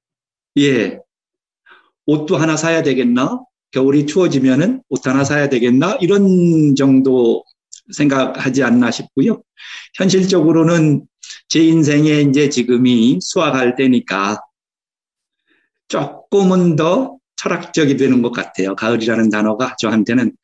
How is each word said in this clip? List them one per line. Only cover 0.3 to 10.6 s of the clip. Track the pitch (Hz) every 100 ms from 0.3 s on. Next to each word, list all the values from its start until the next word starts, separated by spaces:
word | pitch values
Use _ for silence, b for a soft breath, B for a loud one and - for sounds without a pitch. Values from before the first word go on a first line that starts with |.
| _ _ -
예. | 139 123 95 - - _ _ _ _ _ _ b b b -
옷도 | 151 151 170
하나 | 160 151
사야 | 160 165
되겠나? | 147 131 120 123 147 247 - _ _
겨울이 | 131 135 147 147
추워지면은 | 190 175 139 131 131 185 262 -
옷 | 135 135
하나 | 131
사야 | 135 147 143
되겠나? | 127 123 127 170 208
이런 | 175 202 196 185 175 160 147 135
정도 | 139 131 131 127 117 113 - _ _ - -
생각하지 | - 147 135 127 - 139 127
않나 | 123 120 120
싶고요. | 120 - - 226 214 _ _ B B B
현실적으로는 | - 190 190 190 185 156 165